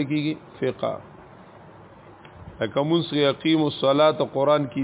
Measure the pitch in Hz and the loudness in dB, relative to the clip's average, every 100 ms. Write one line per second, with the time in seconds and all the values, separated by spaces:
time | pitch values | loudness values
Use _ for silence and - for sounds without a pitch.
0 | 139 151 151 156 - - 131 120 117 98 | 0 -2 -2 -6 -12 -6 -6 -4 -6 -6
1 | - - - - - - - - - - | -12 -20 -20 -20 -20 -20 -20 -20 -20 -20
2 | - - - - - - 110 143 147 170 | -20 -20 -20 -20 -18 -8 -4 -2 0 0
3 | 160 147 139 131 160 160 147 - 135 143 | 0 0 0 0 0 2 0 0 2 4
4 | 156 147 135 135 139 151 139 135 | 4 2 -2 0 2 2 0 -4